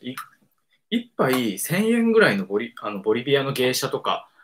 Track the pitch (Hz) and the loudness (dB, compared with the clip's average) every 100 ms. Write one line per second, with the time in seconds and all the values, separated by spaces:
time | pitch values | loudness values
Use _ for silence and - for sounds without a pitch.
0 | 123 131 - _ _ _ _ _ - 233 | -12 -12 -14 _ _ _ _ _ -6 -4
1 | - - 135 131 117 95 - 170 220 233 | -4 -2 0 0 0 -4 -2 0 2 2
2 | 226 220 180 101 95 101 117 - 107 101 | 4 6 4 2 -2 -4 -4 -10 -10 -4
3 | 107 113 131 139 135 127 127 123 131 - | 0 0 2 0 0 0 0 0 -2 -4
4 | - 90 - _ | -4 -4 -6 _